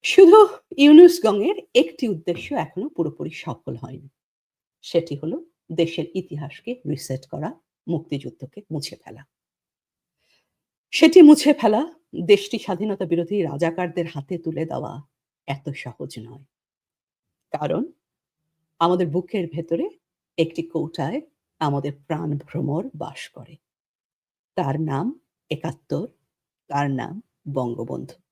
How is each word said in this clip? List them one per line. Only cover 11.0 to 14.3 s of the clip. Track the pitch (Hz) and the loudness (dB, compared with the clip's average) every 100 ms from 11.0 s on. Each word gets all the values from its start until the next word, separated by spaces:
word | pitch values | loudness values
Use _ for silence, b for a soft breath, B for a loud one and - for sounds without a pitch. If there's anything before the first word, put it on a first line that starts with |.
| - 359 | 6 10
মুছে | 302 302 - | 10 10 6
ফেলা | 277 220 214 330 - _ - | 2 2 0 -4 -12 _ -8
দেশটি | 170 202 - 226 | 2 2 2 -10
স্বাধীনতা | - 180 214 196 | -8 -6 -6 -6
বিরোধী | 170 170 170 202 | -4 -4 -2 -4
রাজাকারদের | 160 139 165 170 180 175 165 | -4 -2 -4 -4 -6 -6 -8
হাতে | 147 139 | -10 -10